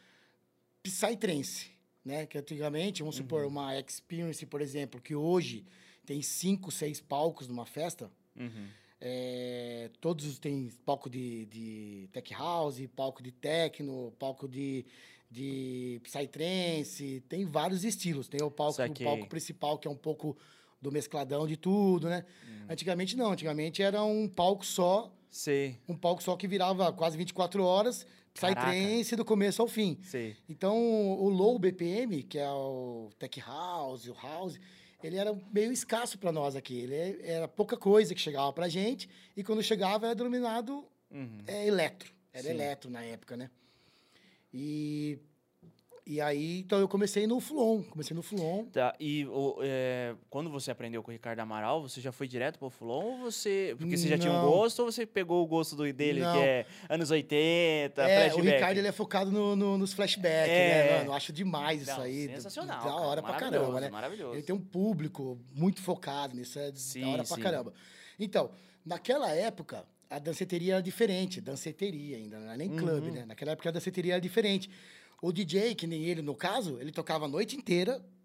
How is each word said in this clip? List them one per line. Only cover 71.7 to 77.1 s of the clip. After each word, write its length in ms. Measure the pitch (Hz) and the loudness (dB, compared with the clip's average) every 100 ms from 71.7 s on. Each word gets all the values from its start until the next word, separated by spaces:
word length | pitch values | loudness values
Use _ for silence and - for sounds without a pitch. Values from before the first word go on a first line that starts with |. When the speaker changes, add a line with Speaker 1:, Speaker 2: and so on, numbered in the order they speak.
| 156 202 151 147 117 | -6 -6 -4 -8 -10
Speaker 1:
ainda, 240 | 107 107 | -12 -12
não 80 | 110 | -10
era 80 | 120 | -8
nem 140 | 185 | -4
clube, 400 | 160 165 151 156 | -2 0 0 -2
Speaker 2:
Uhum. 40 | |
Speaker 1:
né? 120 | 151 113 | -6 -10
Naquela 260 | 110 143 | -8 -6
época 160 | 156 170 | -4 -4
a 60 | |
danceteria 400 | 165 190 185 175 | -4 -4 -2 0
era 80 | 180 | 0
diferente. 480 | 185 226 214 190 - - - - - - | 0 2 2 2 -2 -12 -20 -20 -20 -6
O 100 | 170 | -2
D 120 | 196 165 | -2 0
J, 280 | 190 233 214 | 2 2 0
que 120 | 165 | -4
nem 160 | 160 165 | -2 -2
ele 160 | 160 | -2
no 140 | 147 - | -4 -2
caso, 420 | 185 240 180 123 | 0 0 -2 -6
ele 120 | 147 | -6
tocava 340 | 160 160 | -6 -2